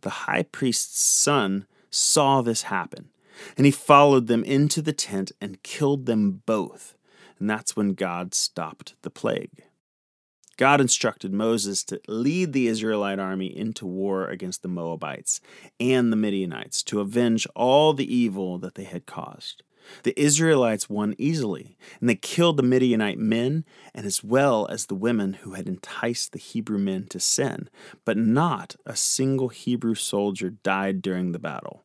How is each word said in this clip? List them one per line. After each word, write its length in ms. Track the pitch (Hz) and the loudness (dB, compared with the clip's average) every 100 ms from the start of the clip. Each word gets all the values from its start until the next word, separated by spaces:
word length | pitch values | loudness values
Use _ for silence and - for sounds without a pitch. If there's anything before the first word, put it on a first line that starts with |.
The 260 | - - - | -8 -8 -2
high 160 | 147 | -2
priest's 580 | 180 - 131 117 - - | -2 -2 -2 -2 -2 0
son 640 | - - - 143 101 98 95 _ _ | 2 2 4 2 2 -2 -6 _ _
saw 540 | - - - 139 135 | -2 2 4 4 4
this 200 | 117 113 | 2 -2
happen, 480 | - 98 85 - - _ _ - - - | -2 -4 -6 -12 -18 _ _ -20 -16 4
and 80 | |
he 60 | 139 | 4
followed 560 | 135 - 143 147 135 117 | 4 8 8 10 6 4
them 160 | 117 | 0
into 400 | 113 135 147 160 | 2 2 4 2
the 100 | 156 | -2
tent 380 | 143 - 98 95 - | -4 -4 -4 -6 -8
and 220 | 101 95 | -12 -12
killed 440 | - - 139 139 127 | -14 -2 0 0 0
them 360 | 110 104 95 | 2 2 0
both. 520 | - 110 92 - - _ _ _ - _ | -2 -2 -2 -8 -20 _ _ _ -20 _
And 100 | 101 | -4
that's 280 | 107 - - | -2 -4 -2
when 180 | 101 | -2
God 400 | 92 92 87 90 | 0 -4 -4 -6
stopped 600 | - - - 78 - - _ | -4 -4 -6 -10 -12 -20 _
the 80 | - | -16
plague. 520 | - 113 - - - _ _ _ _ _ _ _ _ _ - | -6 -4 -4 -6 -18 _ _ _ _ _ _ _ _ _ 0
God 240 | 135 143 | 4 6
instructed 520 | 127 - 120 - 95 | 4 2 0 -4 -6
Moses 520 | 98 113 113 101 98 | -2 0 0 -2 -4
to 160 | - - - | -6 -10 -8
lead 440 | 110 127 175 180 | -2 0 0 0
the 140 | 135 120 | 0 0
Israelite 540 | 110 110 107 101 98 | 0 0 -2 -2 -2
army 360 | 95 95 95 - | -4 -4 -6 -6
into 300 | 110 110 98 | -8 -6 -8
war 400 | 92 98 95 95 | -4 -2 -2 -4
against 360 | 90 92 - | -6 -8 -8
the 60 | 90 | -6
Moabites 720 | 87 82 82 78 69 - - _ - - _ | -6 -6 -8 -8 -10 -6 -8 _ -20 -20 _
and 320 | 123 127 120 | 2 4 4
the 60 | 110 | 2
Midianites 680 | 107 98 90 64 - - | 0 0 -4 -6 -8 -8
to 160 | - 104 | -4 -4
avenge 480 | 98 113 120 113 - | -2 0 2 2 -2
all 380 | - 123 139 156 | -2 4 6 6
the 200 | 139 139 | 2 0
evil 460 | 123 117 98 92 90 | 0 0 0 -6 -6
that 160 | 92 | -10
they 80 | - | -12
had 240 | 95 87 - | -12 -12 -12
caused. 560 | - - - - - _ _ - - | -12 -12 -14 -18 -18 _ _ -20 -4
The 120 | - - | -4 2
Israelites 720 | 147 147 160 147 120 107 - | 2 4 4 4 4 0 -4
won 280 | 104 104 - | -2 -2 -2
easily, 580 | 139 160 113 85 - _ - - | -2 -2 -4 -6 -10 _ -20 -2
and 100 | 120 | 0
they 60 | |
killed 420 | - - - 170 147 | 0 -2 2 4 4
the 60 | |
Midianite 560 | 123 127 127 113 104 - | 4 4 4 4 0 0
men 460 | 110 113 123 156 156 - - | 0 0 0 -2 -4 -16 -18
and 140 | - 101 | -10 -6
as 160 | - | -6
well 460 | 104 127 139 113 101 | 0 2 4 2 0
as 180 | 104 - | -6 -6
the 80 | |
women 380 | 98 110 117 98 | -4 0 0 -2
who 220 | 95 - | -4 -12
had 120 | 92 92 | -10 -8
enticed 640 | 92 - - 117 120 - | -10 -10 -6 -4 -4 -8
the 80 | 104 | -10
Hebrew 400 | - 117 110 104 | -10 -8 -4 -2
men 300 | 98 95 98 | -2 -4 -8
to 100 | 92 | -6
sin, 500 | - - - - - _ - - | -2 -2 -2 -4 -12 _ -20 -10
but 120 | - 107 | -4 0
not 600 | 110 123 170 113 87 - - | 2 4 2 -2 -8 -18 -10
a 80 | |
single 540 | 113 - - 131 135 127 | -4 -2 0 0 0 -2
Hebrew 480 | - - 120 117 110 | -4 -4 -2 0 -2
soldier 540 | - 104 101 95 92 | -2 -2 -2 -2 -6
died 520 | 107 101 95 98 95 | -4 -2 0 0 -2
during 300 | 95 90 90 | -2 -2 -4
the 80 | 82 | -4
battle. 420 | 76 71 - - | -8 -10 -12 -18